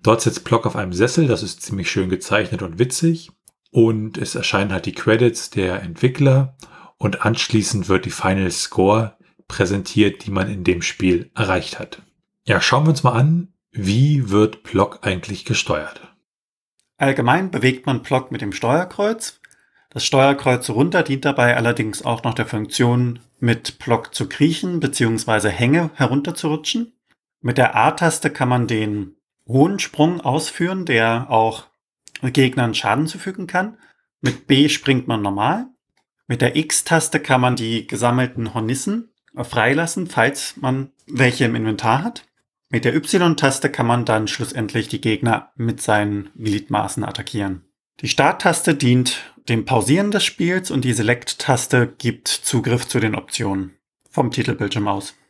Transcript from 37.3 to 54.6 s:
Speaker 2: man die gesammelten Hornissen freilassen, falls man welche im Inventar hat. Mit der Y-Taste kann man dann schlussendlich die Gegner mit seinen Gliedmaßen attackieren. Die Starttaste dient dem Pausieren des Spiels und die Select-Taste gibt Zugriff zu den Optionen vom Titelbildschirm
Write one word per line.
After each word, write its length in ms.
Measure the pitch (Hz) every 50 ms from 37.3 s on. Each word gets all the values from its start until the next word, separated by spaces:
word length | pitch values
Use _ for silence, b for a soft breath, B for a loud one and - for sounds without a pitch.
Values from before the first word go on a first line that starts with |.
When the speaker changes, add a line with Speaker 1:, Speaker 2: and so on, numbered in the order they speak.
| 135 127
Speaker 2:
man 140 | 127 123 123
die 320 | 117 117 110 113 113 95
gesammelten 640 | - - 117 120 120 120 127 127 123 127 127 117 107 -
Hornissen 560 | 117 110 110 131 131 - 196 202 233 226 _ _ _ _ _ _
freilassen, 720 | - 120 - - 123 107 120 139 151 170 165 - 95 92
falls 500 | - - - 117 127 139 - - - -
man 340 | - - 131 131 135 135 135 _ _ _
welche 380 | _ - 120 135 123 120 - 135
im 100 | 113 113
Inventar 480 | 117 113 110 107 98 - 117 113 135 170
hat. 220 | 240 233 - - _ _ _ _ _ _ _ _ _
Mit 140 | - 117 113
der 100 | 131 120
Y-Taste 800 | 160 - - - 185 180 175 160 - - 139 131 - - 143
kann 160 | - - 123
man 180 | 117 120 120 117
dann 220 | 113 113 107 110
schlussendlich 640 | 104 - - 120 101 - - 113 104 - 117 110 -
die 120 | - -
Gegner 500 | - 113 110 98 - 117 113 101 - _ _
mit 260 | - 117 117 107 113
seinen 480 | - - 107 104 104 104 104 101 98 - _
Gliedmaßen 680 | - 113 107 101 104 - - - 104 104 98 - - 107
attackieren. 600 | 98 98 - 98 - - 107 101 98 92 87 _ _ _ _ _ _ _ -
Die 60 | -
Starttaste 680 | - - - 135 156 185 - - 180 160 - - - 156
dient 580 | 139 - 123 123 127 127 123 - - - - _ _ _ -
dem 160 | 120 113 104
Pausieren 460 | - 127 117 101 107 143 180 202 208
des 120 | 202 202 -
Spiels 460 | - - - 175 170 180 185 180 -
und 160 | - 135 120
die 80 | 127 117
Select-Taste 920 | 104 110 110 120 120 - - - - - - 131 120 - - - 127 120 117 -
gibt 300 | _ - 117 117 - _
Zugriff 600 | - - - - - - 117 104 117 117 120 -
zu 120 | - - 123
den 160 | 107 110 104
Optionen 580 | 95 - - - - 117 101 98 95 95 92 _ _ _ _ _ _ _ _
vom 220 | _ - 127 117
Titelbildschirm 560 | - - 120 117 110 -